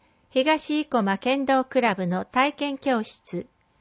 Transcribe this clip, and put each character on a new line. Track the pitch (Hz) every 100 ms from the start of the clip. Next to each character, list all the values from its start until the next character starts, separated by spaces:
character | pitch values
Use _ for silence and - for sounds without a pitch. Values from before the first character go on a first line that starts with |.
| _ _ _
東 | 262 277 311 - 302
生 |
駒 | 294 240 196 196
剣 | 247 269
道 | 269 269
ク | 254 262
ラ | 233
ブ | 196 180
の | 185
体 | 196 254 277
験 | - 285 277
教 | 285 240
室。 | 220 - - 175 - _ _ _